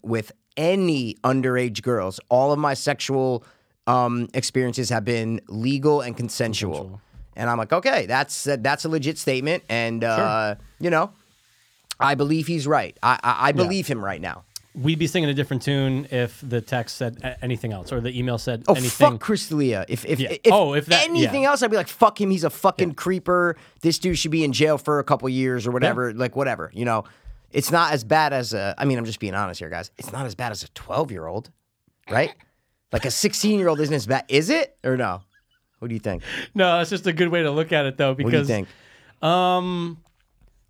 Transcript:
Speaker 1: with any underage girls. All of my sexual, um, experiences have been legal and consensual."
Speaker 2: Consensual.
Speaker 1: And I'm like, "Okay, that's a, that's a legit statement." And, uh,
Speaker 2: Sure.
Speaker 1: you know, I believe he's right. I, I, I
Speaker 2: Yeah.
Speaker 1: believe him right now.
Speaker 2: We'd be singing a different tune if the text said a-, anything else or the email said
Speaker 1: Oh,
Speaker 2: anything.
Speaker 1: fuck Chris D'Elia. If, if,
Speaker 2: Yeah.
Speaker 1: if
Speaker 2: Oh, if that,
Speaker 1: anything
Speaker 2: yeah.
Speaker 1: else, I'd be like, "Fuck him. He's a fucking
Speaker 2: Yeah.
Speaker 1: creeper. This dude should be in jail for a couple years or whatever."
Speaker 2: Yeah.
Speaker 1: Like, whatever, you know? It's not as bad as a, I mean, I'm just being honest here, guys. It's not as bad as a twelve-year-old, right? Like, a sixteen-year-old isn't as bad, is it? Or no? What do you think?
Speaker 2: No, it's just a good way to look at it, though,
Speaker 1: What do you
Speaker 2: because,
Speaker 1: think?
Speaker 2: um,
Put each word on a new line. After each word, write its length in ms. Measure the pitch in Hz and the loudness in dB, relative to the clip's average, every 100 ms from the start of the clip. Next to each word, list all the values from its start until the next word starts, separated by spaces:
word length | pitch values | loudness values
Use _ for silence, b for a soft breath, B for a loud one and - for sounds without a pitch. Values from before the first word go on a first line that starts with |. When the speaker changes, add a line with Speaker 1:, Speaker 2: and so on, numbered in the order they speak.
Speaker 1:
with 300 | 110 113 107 - _ - | -4 -4 -4 -14 _ -2
any 560 | 165 196 180 143 113 - | 0 2 2 0 -2 -2
underage 560 | 127 131 127 127 123 101 | 0 2 2 0 -2 -2
girls. 380 | 123 113 95 - - | -2 0 -2 -6 2
All 240 | 123 143 | 4 4
of 60 | 147 | 2
my 160 | 147 | 0
sexual, 720 | 135 147 143 - 135 131 120 b b b b - | 0 -2 -2 -2 0 0 -2 b b b b 0
um, 420 | 127 120 120 120 | 2 2 0 -4
experiences 560 | 131 - 131 123 117 113 | -4 -2 0 0 -2 -2
have 160 | 113 104 | -2 0
been 340 | 117 113 113 - | -2 -2 -4 -6
legal 540 | 107 123 139 147 143 | -4 -2 2 4 2
and 120 | 120 | 0
consensual." 600 | 113 120 - 117 104 101 | -6 -6 -2 -2 -2 -4
Speaker 2:
Consensual. 260 | 76 95 101 b b b - | -6 -8 -16 b b b -6
Speaker 1:
And 120 | 117 | -2
I'm 80 | 120 | -2
like, 160 | 110 | 0
"Okay, 320 | 175 262 175 | 0 2 0
that's 420 | 98 127 147 - 143 | 2 0 0 -4 -2
a, 120 | 135 | 0
that's 260 | 131 147 | 0 0
a 60 | 160 | 0
legit 260 | 160 139 156 | -2 -2 -2
statement." 460 | - 131 147 180 - | 0 0 0 -2 -2
And, 340 | 117 117 113 | -2 0 0
uh, 120 | 117 110 110 110 107 104 | 0 2 2 0 -2 -4
Speaker 2:
Sure. 80 | - - | -10 -6
Speaker 1:
you 100 | 170 | 0
know, 220 | 160 196 _ b b b b b b b - | 0 0 _ b b b b b b b -2
I 160 | 135 | 0
believe 320 | 139 143 160 160 | 2 2 0 0
he's 200 | 165 139 | -2 2
right. 280 | 143 92 - | 0 0 0
I, 160 | 117 127 | 2 2
I, 80 | 120 | 0
I 140 | 104 139 | 2 2
Speaker 2:
Yeah. 40 | |
Speaker 1:
believe 340 | 147 180 196 143 | 2 2 0 -2
him 180 | 117 | -4
right 160 | 98 82 | -4 -6
now. 240 | 87 - - - _ | -6 -10 -14 -20 _
Speaker 2:
We'd 240 | - 143 160 | -4 -2 0
be 80 | 165 | 0
singing 200 | 185 147 | 0 0
a 40 | |
different 280 | 139 139 127 | 0 -2 -2
tune 440 | 139 139 135 131 - | 0 0 0 -2 -2
if 300 | 127 120 - 135 | -2 -2 -6 -6
the 140 | 117 | -4
text 360 | - 127 110 - | -2 -4 -4 -6
said 200 | 120 117 | -6 -6
a-, 180 | 131 - | -10 -8
anything 280 | 123 117 113 | -6 -4 -6
else 180 | 98 87 | -8 -6
or 80 | 123 | -6
the 160 | 120 123 | -4 -4
email 220 | 123 117 | -2 -2
said 240 | 127 117 - | -4 -2 2
Speaker 1:
Oh, 60 | |
Speaker 2:
anything. 380 | 147 123 - - | 2 2 6 6
Speaker 1:
fuck 80 | 113 | 6
Chris 280 | - 208 - | -2 -2 0
D'Elia. 360 | 156 131 101 87 | 0 2 0 -2
If, 160 | 117 | -4
if, 160 | - 135 | -2 -2
Speaker 2:
Yeah. 100 | 127 - | -2 2
Speaker 1:
if 80 | 226 | 6
Speaker 2:
Oh, 220 | 202 147 | 8 6
if 120 | 147 151 | 2 4
that, 220 | - 330 | 4 4
Speaker 1:
anything 340 | 339 254 269 | 2 2 2
Speaker 2:
yeah. 80 | 277 | 2
Speaker 1:
else, 120 | 285 | 4
I'd 80 | 233 | 2
be 60 | 208 | 0
like, 120 | 165 | -2
"Fuck 320 | - 220 - | 4 4 4
him. 100 | 196 | 0
He's 140 | 190 | 2
a 60 | 160 | 0
fucking 380 | - 196 190 175 | 0 0 2 -2
Speaker 2:
Yeah. 40 | |
Speaker 1:
creeper. 600 | 139 180 185 - 180 175 160 B B | -2 -2 -2 2 2 2 -2 B B
This 160 | 170 - | 0 2
dude 200 | 185 156 | 0 0
should 120 | 160 | 0
be 100 | 160 | 0
in 80 | 147 | 2
jail 240 | 123 151 143 | 4 2 2
for 200 | 151 147 | 0 0
a 60 | |
couple 240 | - 139 131 | 2 0 0
years 360 | 127 131 123 117 | 0 0 -2 -2
or 40 | |
whatever." 400 | 123 135 120 123 | 0 0 0 -2
Speaker 2:
Yeah. 60 | 110 | -2
Speaker 1:
Like, 160 | 127 131 | -4 -2
whatever, 340 | 135 95 80 | -2 -4 -6
you 100 | 95 | -4
know? 200 | 120 110 - b b b b | -2 -2 -4 b b b b
It's 180 | - - | -4 0
not 200 | 170 160 | 2 2
as 100 | 147 | 0
bad 280 | 110 156 147 | 2 2 2
as 200 | 135 117 | 0 -4
a, 220 | 104 98 - | -4 -4 -2
I 60 | |
mean, 140 | 139 123 | 0 -2
I'm 60 | 113 | -4
just 140 | 107 | -6
being 140 | 101 | -4
honest 240 | 98 95 87 | -4 -4 -6
here, 100 | 80 | -10
guys. 200 | 85 95 - | -10 -10 -14
It's 160 | - | -12
not 140 | 135 131 | -8 -8
as 80 | |
bad 160 | 95 120 | -8 -8
as 100 | 101 | -8
a 40 | - | -12
twelve-year-old, 800 | - - 110 147 92 80 101 - _ _ _ _ _ - | -16 -6 -4 -4 -6 -8 -8 -10 _ _ _ _ _ -4
right? 240 | 113 160 - _ _ _ _ _ | -2 -2 -4 _ _ _ _ _
Like, 120 | 110 | -4
a 60 | 131 | -2
sixteen-year-old 680 | - 208 - 208 208 175 151 | 0 0 0 2 2 2 2
isn't 140 | 147 | 0
as 120 | 147 104 | -2 0
bad, 180 | 131 - | -2 2
is 220 | 139 175 | 2 4
it? 260 | 320 - _ | 0 -2 _
Or 120 | 127 127 | -2 0
no? 260 | 107 90 - _ _ _ _ - | -2 -4 -10 _ _ _ _ -12
What 80 | 120 | -8
do 60 | |
you 60 | 113 | -6
think? 220 | 107 87 B B B | -4 -6 B B B
Speaker 2:
No, 260 | 202 185 170 | 2 4 4
it's 100 | 165 | 0
just 160 | 196 190 | -2 -2
a 60 | |
good 160 | 160 175 | 0 2
way 140 | 170 | 2
to 80 | 156 | 2
look 200 | 147 156 | 0 2
at 140 | 156 139 | 2 0
it, 100 | 135 | 0
though, 140 | 139 | 0
Speaker 1:
What 60 | 131 | 0
do 40 | |
you 60 | 120 | 0
Speaker 2:
because, 180 | 120 139 | 0 0
Speaker 1:
think? 180 | 104 - B B B B B | -2 -4 B B B B B
Speaker 2:
um, 760 | 160 180 180 180 180 175 170 165 _ _ _ _ _ _ | 0 2 2 0 -2 -4 -6 -10 _ _ _ _ _ _